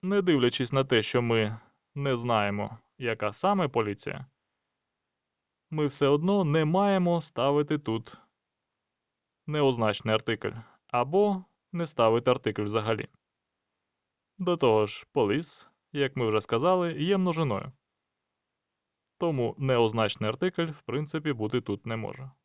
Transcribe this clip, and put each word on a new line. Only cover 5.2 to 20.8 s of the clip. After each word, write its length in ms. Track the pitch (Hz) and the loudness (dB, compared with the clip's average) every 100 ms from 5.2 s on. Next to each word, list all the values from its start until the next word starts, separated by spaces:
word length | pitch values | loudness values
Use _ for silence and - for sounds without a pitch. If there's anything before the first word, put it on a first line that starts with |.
| _ _ _ _ _ | _ _ _ _ _
ми 180 | 156 147 | -4 -2
все 200 | - 143 | 0 2
одно 360 | 147 175 202 | 2 2 2
не 220 | 165 156 156 | 2 2 2
маємо 560 | 180 202 196 175 170 | 2 2 2 2 0
ставити 560 | - - 131 147 147 156 | -2 -2 2 2 0 -2
тут 400 | 147 113 113 - _ _ _ _ _ _ _ _ _ _ _ _ - | -2 -6 -6 -20 _ _ _ _ _ _ _ _ _ _ _ _ -6
неозначний 680 | 151 139 120 110 101 113 110 | 2 2 4 0 0 0 0
артикль 380 | - 110 107 113 - _ _ | 0 -4 -4 -8 -18 _ _
або 580 | 123 123 180 208 190 185 _ _ | -4 0 2 2 0 -6 _ _
не 160 | 175 170 | -8 -6
ставити 440 | - 113 117 117 | 2 4 4 2
артикль 320 | 123 - 104 | 0 0 -4
взагалі. 440 | 107 110 107 110 - _ _ _ _ _ _ _ _ _ _ _ _ _ | -2 -2 -2 -4 -4 _ _ _ _ _ _ _ _ _ _ _ _ _
До 200 | 180 175 | -4 2
того 280 | 127 110 104 | 4 4 2
ж, 220 | - - | -4 -6
police, 560 | - 107 117 170 - - _ _ | 0 2 0 -4 -16 -20 _ _
як 240 | 147 135 139 | -4 -2 0
ми 140 | 113 | 0
вже 120 | 107 | 0
сказали, 520 | - 117 160 185 170 | 0 0 2 2 0
є 240 | 156 165 196 | -2 0 0
множиною. 540 | 185 160 151 101 - - _ _ _ _ _ _ _ _ _ _ _ _ _ _ | 0 0 -2 -2 -6 -18 _ _ _ _ _ _ _ _ _ _ _ _ _ _
Тому 380 | 175 143 117 - | -4 -2 -4 -2
неозначний 720 | 135 123 113 113 107 - 110 | 0 2 2 2 -2 0 -4
артикль, 420 | 123 180 - 165 | -2 -4 -2 -6
в 100 | 147 | -6